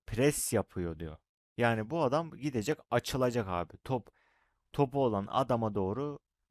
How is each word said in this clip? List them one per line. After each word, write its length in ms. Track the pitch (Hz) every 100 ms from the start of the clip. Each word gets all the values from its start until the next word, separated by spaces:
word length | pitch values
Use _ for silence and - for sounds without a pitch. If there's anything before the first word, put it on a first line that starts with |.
| -
Pres 460 | 107 143 - -
yapıyor 460 | 107 - - 85 80
diyor. 180 | 80 80 _ _ _ -
Yani 320 | 117 113 110
bu 140 | 165
adam 280 | 139 147 165 -
gidecek, 400 | 143 123 104 156 -
açılacak 560 | 120 - 135 127 120 95
abi. 260 | 87 85 -
Top, 280 | - 127 - _ _ _ _ _ _
topu 300 | - 139 139
olan 240 | 127 104 98
adama 460 | 120 123 120 110 104
doğru 440 | 95 113 147 139 - _ _